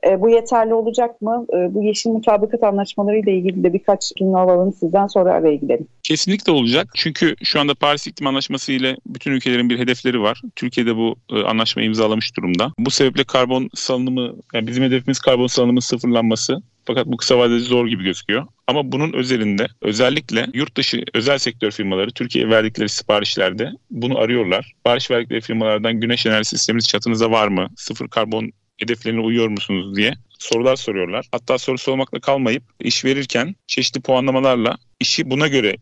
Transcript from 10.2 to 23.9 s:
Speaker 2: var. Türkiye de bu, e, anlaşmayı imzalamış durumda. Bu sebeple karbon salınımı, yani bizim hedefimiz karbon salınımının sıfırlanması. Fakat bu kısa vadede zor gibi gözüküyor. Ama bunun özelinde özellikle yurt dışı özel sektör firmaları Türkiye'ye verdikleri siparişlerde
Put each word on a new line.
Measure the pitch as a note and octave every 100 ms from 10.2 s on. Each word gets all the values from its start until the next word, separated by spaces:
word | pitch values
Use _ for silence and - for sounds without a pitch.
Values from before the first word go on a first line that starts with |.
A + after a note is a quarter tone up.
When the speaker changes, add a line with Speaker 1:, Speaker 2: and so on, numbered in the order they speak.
Speaker 2:
var. | G#2 A#2+ B3 -
Türkiye | B2 - A#2
de | A2+
bu, | A2+ - _
e, | A2
anlaşmayı | G2+ A2+ A2+ - A2
imzalamış | A2 G#2+ G#2+ - -
durumda. | F2+ F2+ A#2+ D#3+
Bu | B2
sebeple | - C3+ C3
karbon | C3+ C3+ B2+ B2+ B2+
salınımı, | - - B2+ C3 B2+ A#2+ A2+ -
yani | A#2 A2+
bizim | B2
hedefimiz | C3 B2+ B2+ C3
karbon | - B2+ B2
salınımının | - A#2+ B2
sıfırlanması. | - A#2+ B2 A#2+ A2+ A2 - C3+ - _ -
Fakat | A#2+ B2+
bu | A#2+
kısa | - B2+
vadede | A#2+ A#2
zor | B2 B2 A#2
gibi | G#2
gözüküyor. | F#2 F2+ - G#2+ D#3 _ -
Ama | C#3 C#3
bunun | C3 D#3+
özelinde | - B2+ B2+ G#2+ G2 A2 _
özellikle | - G#2+ B2+ D3 - A2+ D#3+
yurt | B2 D3+ -
dışı | C3+ A#2 -
özel | G2+ A#2+ C#3
sektör | C3 - G#2+
firmaları | - G2 F#2 G#2
Türkiye'ye | - B2 C3 A#2
verdikleri | A2+ A2 - G#2
siparişlerde | - - G#2 G2+ - F#2+ F#2+ B2+ G#3 _